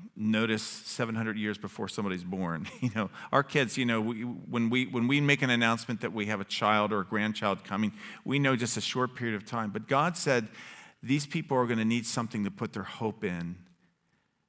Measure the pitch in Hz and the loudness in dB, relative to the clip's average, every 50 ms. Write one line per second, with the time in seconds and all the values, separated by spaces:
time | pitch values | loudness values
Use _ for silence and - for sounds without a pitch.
0 | - - - - 107 110 110 110 117 110 110 107 - - - - - - - - | -18 -16 -8 -2 0 2 4 4 4 2 2 0 0 -2 -4 -6 -6 -6 -4 -2
1 | 120 113 110 113 113 110 104 107 107 107 101 - - 95 - - 104 98 - 113 | -2 -2 -2 -2 -2 -2 -2 -2 -2 -2 -4 -4 -6 -8 -6 -6 -6 -6 -4 -4
2 | 104 98 92 90 90 90 95 92 92 85 82 78 76 - - - 127 120 95 110 | -2 -2 -2 -4 -4 -4 -4 -2 -2 -2 -2 -4 -6 -8 -6 -4 -4 -2 0 -2
3 | 101 95 - - - - 127 135 139 - - 147 131 104 - 139 127 120 117 110 | -2 -4 -6 -12 -4 0 2 2 2 2 2 2 2 2 0 0 0 2 2 2
4 | 107 117 120 107 120 123 120 - - - 120 120 117 113 123 127 127 92 123 120 | 0 0 -2 -4 -6 -8 -8 -10 -8 -4 0 0 2 2 2 2 0 0 0 0
5 | 117 123 143 147 147 143 143 143 143 127 123 120 117 113 117 113 - - 117 107 | 2 4 4 4 4 4 4 4 4 4 4 4 4 4 4 2 0 -4 -4 -4
6 | 123 90 101 110 101 107 110 95 98 - - - 113 104 107 107 104 101 107 101 | -4 -4 -2 -2 -2 -2 -2 -2 -4 -4 -2 2 4 6 6 6 4 4 2 0
7 | 90 - 110 104 107 107 104 - 110 101 95 92 - - 98 101 107 104 - - | 0 0 0 0 0 0 0 0 0 0 0 0 -2 -4 -2 0 0 0 -2 -6
8 | - - - - - - 131 143 139 135 131 113 120 113 - 107 - - - 127 | -12 -16 -16 -10 -4 -2 0 2 4 4 4 2 2 0 -2 -2 -2 -2 -2 0
9 | 127 127 127 - 120 113 107 101 95 - 123 117 110 104 101 110 110 - 135 139 | -2 -2 -2 -4 -4 -4 -4 -4 -4 -6 -4 -4 -2 -2 -4 -6 -2 2 2 2
10 | 156 180 165 - - 147 131 120 110 107 - - - - - - - - - _ | 2 2 0 0 2 4 4 4 2 -2 -6 -16 -18 -18 -18 -20 -20 -20 -20 _
11 | - 117 139 143 143 - - 165 151 - 139 127 123 117 120 113 110 110 117 120 | -2 0 2 2 2 0 -4 -4 -2 0 2 2 2 2 2 2 2 2 2 2
12 | 113 - - 123 117 107 - 107 101 98 98 - 120 107 - 107 90 - - - | 0 0 -2 -2 -2 -2 -2 -2 -2 -2 -2 -4 -6 -4 -4 -6 -8 -8 -6 -4
13 | 117 107 101 - 107 92 90 85 85 85 87 90 - - _ _ _ _ _ _ | -4 -4 -2 -4 -4 -4 -4 -4 -4 -6 -8 -10 -14 -20 _ _ _ _ _ _
14 | _ _ _ _ _ _ _ _ _ | _ _ _ _ _ _ _ _ _